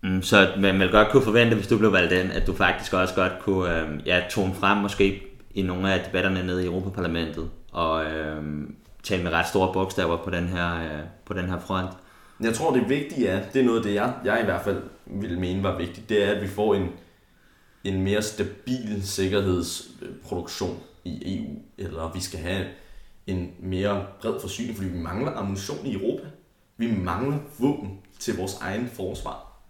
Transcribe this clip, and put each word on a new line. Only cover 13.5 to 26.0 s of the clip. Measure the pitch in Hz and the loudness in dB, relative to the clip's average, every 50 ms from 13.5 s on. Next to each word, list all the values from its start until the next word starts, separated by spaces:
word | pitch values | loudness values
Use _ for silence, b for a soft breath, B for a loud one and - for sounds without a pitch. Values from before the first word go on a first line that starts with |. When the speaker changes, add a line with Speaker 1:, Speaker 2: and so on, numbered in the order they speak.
Speaker 2:
det | - 135 | 2 4
er | 131 | 4
noget | 120 113 113 | 6 4 2
af | - | 2
det, | 104 101 | 0 0
jeg, | 101 107 127 123 - - | 0 0 0 -2 -2 -2
jeg | 98 107 117 | 0 0 2
i | 110 | 2
hvert | 98 87 90 - | 0 0 0 0
fald | 104 92 - - - - - - | -2 -2 -2 -4 -10 -16 -20 -16
ville | - - 98 101 90 87 90 | -10 -8 -6 -4 -4 -4 -2
mene | 90 90 92 95 | -2 -2 -2 0
var | 98 95 87 87 | 0 -2 -2 -2
vigtigt, | 87 87 - - - - | -4 -6 -8 -12 -4 0
det | 107 101 101 | 2 2 4
er, | 101 | 4
at | 104 101 | 2 0
vi | 101 92 | -2 -4
får | 95 104 104 107 101 | -2 0 2 2 4
en, | 98 90 85 - - b b b b b b b b b b b b b b b b - | 2 2 -2 -6 -10 b b b b b b b b b b b b b b b b -6
en | 98 98 95 | -2 0 0
mere | 95 98 101 107 | 2 2 2 0
stabil | 113 - - - 101 - - - - 123 127 127 113 104 104 98 | 0 -2 -4 -4 -4 -6 -6 -10 -4 -4 -4 -4 -2 -4 -4 -4
sikkerhedsproduktion | 95 95 - - 95 95 101 101 95 95 90 90 85 - - - - - - - - - - - - - - 90 85 - - - 98 87 - - - - - - _ | -4 -4 -2 0 0 2 2 2 2 2 2 0 0 -4 -6 -10 -12 -14 -16 -16 -14 -14 -14 -16 -10 -8 -6 -6 -6 -8 -8 -6 -4 -4 -6 -8 -14 -18 -20 -14 _
i | 90 76 - - 90 95 | -10 -10 -8 -6 -6 -6
E | - - - | -4 -6 -8
U, | - - - - - - | -10 -12 -14 -18 -14 -10
eller | - - - 82 80 80 87 | -10 -8 -8 -8 -8 -8 -6
vi | 92 | -8
skal | 90 - - - | -8 -8 -8 -8
have | 78 87 95 98 95 - B B B B B B B B B B B | -6 -4 -4 -4 -4 -6 B B B B B B B B B B B
en | - 95 90 87 87 - - | -4 -4 -4 -4 -6 -10 -10
mere | 90 92 95 92 98 104 101 98 90 - - - | -6 -4 -2 0 0 0 0 0 -4 -6 -12 -8
bred | - 113 98 - | -6 -4 -4 -4
forsyning, | - 95 - - 120 123 110 | -6 -8 -6 -6 -6 -6 -6
fordi | 98 95 92 | -6 -6 -4
vi | 90 90 | -4 -4
mangler | 82 85 90 107 135 156 - | -6 -4 -4 -2 -2 -4 -4
ammunition | - 98 98 98 98 - - 151 - - | -4 -4 -4 -4 -4 -6 -6 -8 -6 -6
i | 123 110 | -6 -4
Europa. | 95 | -2